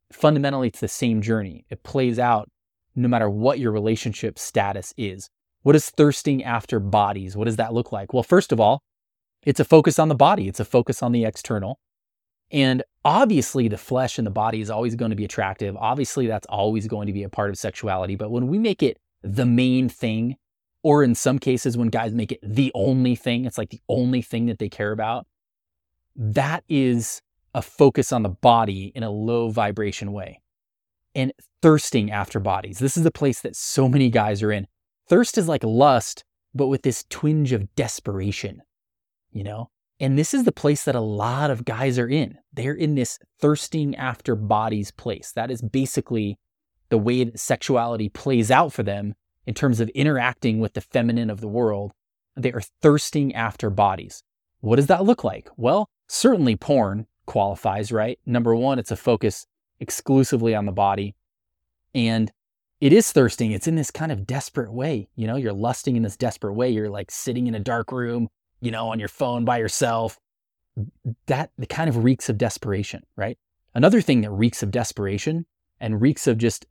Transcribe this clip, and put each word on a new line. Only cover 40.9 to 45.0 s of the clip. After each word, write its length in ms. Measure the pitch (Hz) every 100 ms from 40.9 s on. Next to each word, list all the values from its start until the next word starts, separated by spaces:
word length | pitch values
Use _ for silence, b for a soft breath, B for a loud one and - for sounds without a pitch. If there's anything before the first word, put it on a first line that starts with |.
| 127
a 40 |
lot 480 | 110 104 110 127 147
of 160 | 123
guys 320 | 120 110 135 123
are 120 | 120
in. 300 | 147 131 - _
They're 220 | 143 127
in 220 | 156 160 143
this 240 | 123 - _ -
thirsting 560 | 147 151 - 160 143
after 400 | - 131 120 -
bodies 560 | 113 104 107 110 107 101
place. 400 | -